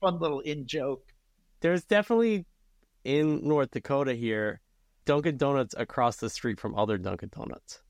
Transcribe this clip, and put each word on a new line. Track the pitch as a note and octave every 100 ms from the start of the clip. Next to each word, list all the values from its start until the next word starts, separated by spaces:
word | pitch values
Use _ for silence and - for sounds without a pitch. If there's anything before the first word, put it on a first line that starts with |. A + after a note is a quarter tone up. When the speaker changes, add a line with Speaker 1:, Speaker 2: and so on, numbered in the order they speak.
Speaker 1:
fun | F#3+ F3
little | D#3+ C#3
in | D3+ D3+ B2
joke. | D3+ C3+ C3 - _ _ _ _ _
Speaker 2:
There's | E3 F3 -
definitely, | G#3 G#3 A#3 A#3 G#3 - _ _ _ _ _
in | B2+ C#3+ D#3 D3+ D3
North | D3 C3+
Dakota | C#3 - C#3 C3+ A#2
here, | A#2 G#2+ G#2+ - _ _ _ _ -
Dunkin' | D3 D#3 C3+
Donuts | C#3 C#3 A#2 -
across | A#2 - A#2+ -
the | A#2
street | - B2 G2+
from | A2 G#2
other | G#2+ G#2
Dunkin' | F#2+ F#2+ G2
Donuts. | - - - - - _